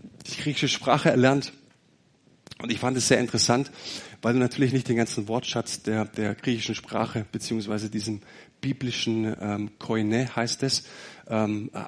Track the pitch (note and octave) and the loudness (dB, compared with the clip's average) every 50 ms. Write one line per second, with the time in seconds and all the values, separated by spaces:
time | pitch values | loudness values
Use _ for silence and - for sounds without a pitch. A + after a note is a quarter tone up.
0 | - - - - - - - - - D3+ C#3+ - - B2+ - - - - C3+ C#3+ | -18 -20 -20 -18 -14 -12 -10 -4 -4 -2 -2 0 0 0 -2 -2 2 4 4 4
1 | - E3+ - B2+ B2 C3 C#3 C#3+ C3 - - - - - _ _ _ _ _ _ | 6 4 6 8 6 6 6 4 0 -4 -10 -18 -20 -20 _ _ _ _ _ _
2 | _ _ _ _ _ _ _ _ _ - - - A2 A#2+ A#2 G2+ - B2 B2+ B2+ | _ _ _ _ _ _ _ _ _ -20 -14 -10 -4 -4 -2 0 0 0 2 2
3 | A#2 - C3+ A2 A#2+ A2+ - A2+ - - A#2+ B2+ C#3 - - - - - - - | 4 4 6 4 4 2 2 2 4 4 4 4 2 -2 -6 -14 -14 -12 -12 -12
4 | - - - - - A2+ A#2+ B2+ B2+ B2+ - - C#3 B2 B2 C3 A#2+ - A#2+ A#2 | -12 -14 -16 -2 0 2 4 4 4 2 4 2 2 4 4 2 2 2 2 2
5 | A2+ - - A#2 G2+ G#2 A2+ B2+ - - - A#2 A2+ - - - - G#2+ A2 A2 | 2 0 0 -4 -4 -2 -2 -2 -2 -2 -2 -2 -2 -4 -8 -6 -4 -2 0 0
6 | G#2+ G#2+ - - G#2+ G2+ G2+ - - C3 A#2+ A2+ G#2+ - A2 - - - A#2+ G#2 | 0 -2 -2 -2 -2 -2 -2 -2 -2 -2 -2 -2 -2 -4 -6 -6 -8 -6 -2 -2
7 | A2+ A2+ - A#2 G#2 - - A2 - - A#2 A2+ G2+ G#2+ G#2+ G#2+ G#2+ G#2 G#2+ G#2+ | -2 0 -2 -4 -6 -4 -8 -8 -6 -4 -4 -4 -2 -2 -4 -4 -4 -4 -4 -4
8 | G2+ A2+ G#2+ G2+ - - - - - - _ _ - C3+ C3+ - - B2 A#2 - | -4 -4 -6 -6 -10 -16 -20 -20 -20 -20 _ _ -6 -6 -4 -4 -4 -4 -4 -2
9 | - A2+ A2 A2 A2 A2 G#2+ - G2+ G#2 G#2 G#2 G#2 G#2 - _ - - A2+ A2 | -2 0 0 0 0 -2 -2 -4 -4 -4 -2 -2 -4 -6 -8 _ -4 -2 0 0
10 | G#2+ G#2+ A2 A#2+ B2+ A#2+ - A#2+ A#2 A#2 - - C3+ C3+ - - - - - - | 2 2 2 0 0 0 -2 -2 -2 -2 -2 -2 -2 -2 -2 -2 -4 -8 -16 -18
11 | - - - - - - A2+ A2 A2 G#2 G#2+ G#2 G#2+ - - G2 - | -18 -18 -20 -20 -8 -2 0 0 2 0 0 -4 -6 -8 -10 -10 -12